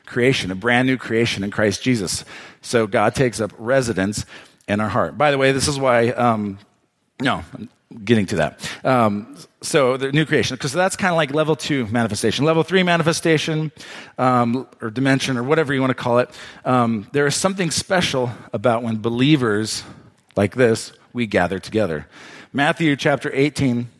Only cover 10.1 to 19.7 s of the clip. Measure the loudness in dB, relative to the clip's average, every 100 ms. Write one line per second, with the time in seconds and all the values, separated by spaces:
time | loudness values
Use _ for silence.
10.1 | 0 2 2 0 -4 -4 0 -2 0 -2
11.1 | 0 0 0 0 -2 -2 -2 0 0 0
12.1 | 0 -2 0 2 2 2 2 2 2 2
13.1 | 0 2 2 2 -2 -4 -8 -18 -18 -14
14.1 | -2 2 2 2 0 -6 -10 -8 -2 2
15.1 | 2 0 -2 0 0 2 0 0 0 2
16.1 | 2 0 -4 -20 -10 0 2 2 -2 -4
17.1 | -2 0 0 -2 -2 -4 -4 -2 0 0
18.1 | 0 -2 -6 -8 -2 0 0 -2 -4 -2
19.1 | 0 2 4 2 0 -2